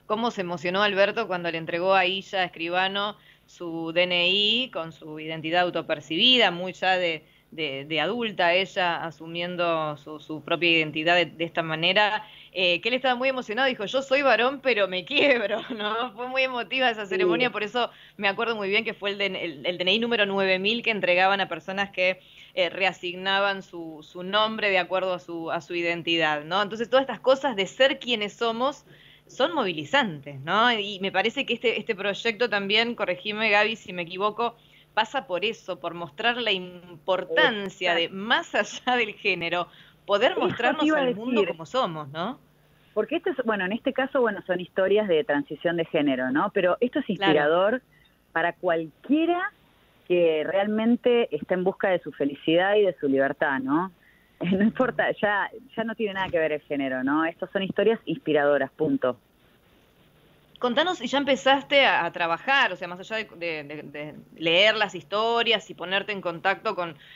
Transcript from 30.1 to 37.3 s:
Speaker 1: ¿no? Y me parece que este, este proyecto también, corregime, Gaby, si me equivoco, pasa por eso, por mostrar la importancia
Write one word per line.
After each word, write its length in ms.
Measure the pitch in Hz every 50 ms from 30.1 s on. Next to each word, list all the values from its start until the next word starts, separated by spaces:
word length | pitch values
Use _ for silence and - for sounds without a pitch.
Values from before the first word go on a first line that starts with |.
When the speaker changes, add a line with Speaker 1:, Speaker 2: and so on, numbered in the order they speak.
| 156 143 139 147 143 135
Speaker 1:
¿no? 320 | 135 160 180 208 226 247 233
Y 280 | 220 202 202 208 180
me 120 | 190 196 -
parece 320 | 185 196 220 226 285 254
que 80 | - 240
este, 260 | 233 - 233 214 -
este 160 | 214 - 220
proyecto 540 | 180 190 202 196 - - 233 220 196 247 240
también, 460 | 208 202 196 196 208 220 233 233 233
corregime, 560 | - 214 180 180 180 - 214 208 214 220 220
Gaby, 260 | 202 208 214 220 226
si 160 | - - - 180
me 80 | 180
equivoco, 560 | 175 165 185 185 185 214 208 208 233 233 - - _ _ - - - _ _
pasa 320 | 214 220 - - 269 -
por 180 | - 185 170 180
eso, 340 | 226 226 - - - 180 175
por 140 | - 170 165
mostrar 460 | 170 170 160 - - 226 233 240 240
la 120 | 240 220
importancia 1400 | 202 185 180 180 180 180 170 175 175 156 - - 185 185 185 180